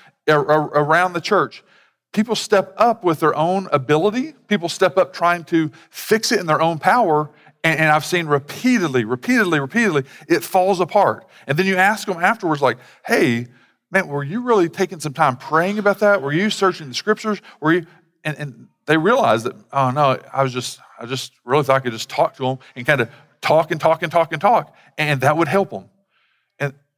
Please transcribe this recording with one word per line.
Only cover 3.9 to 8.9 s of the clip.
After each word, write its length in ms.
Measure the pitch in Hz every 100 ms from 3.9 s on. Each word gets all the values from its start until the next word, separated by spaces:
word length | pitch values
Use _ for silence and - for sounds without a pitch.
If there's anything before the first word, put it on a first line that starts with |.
| 151 196 233 320 - -
People 220 | 202 165
step 300 | - 185 190
up 160 | 180
trying 300 | - 170 175
to 260 | 156 170 156 - _
fix 440 | - - 220 -
it 80 | 226
in 60 | 175
their 140 | 151
own 180 | 165 160
power. 520 | 185 240 202 151 151 _ - _
And, 160 | 165 156
and 100 | 156
I've 140 | 156
seen 220 | 151 175 160
repeatedly, 800 | 143 139 - 254 247 165